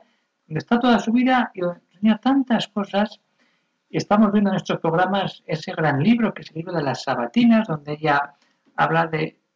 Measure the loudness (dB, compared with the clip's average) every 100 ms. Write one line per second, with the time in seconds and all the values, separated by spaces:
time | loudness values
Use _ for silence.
0 | -4 _ _ _ -10 -10 0 0 4 2
1 | 2 2 2 2 0 -4 -6 -6 _ _
2 | 0 2 2 0 2 -2 -2 -6 -4 -2
3 | -2 -6 _ _ _ _ _ _ _ -6
4 | 0 2 4 4 2 0 -2 -4 -2 0
5 | 0 0 -4 -8 -10 -8 -8 -4 -2 0
6 | 2 2 0 -4 -12 -12 -8 -4 -4 -4
7 | -4 -4 -2 2 4 4 2 -6 -8 -4
8 | 0 0 -2 _ _ _ _ -4 0 0
9 | -2 -4 -6 -8 _